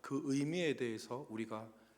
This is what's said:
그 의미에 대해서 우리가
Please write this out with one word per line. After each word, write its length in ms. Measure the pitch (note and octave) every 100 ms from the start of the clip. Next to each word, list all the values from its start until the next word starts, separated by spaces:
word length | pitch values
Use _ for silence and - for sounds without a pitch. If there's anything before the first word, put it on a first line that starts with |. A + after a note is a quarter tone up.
그 220 | - C#3
의미에 520 | D3 C3+ D3 F3 E3 B2
대해서 500 | A#2+ A2 - B2 D3
우리가 420 | A2 G#2+ A2 A#2 - -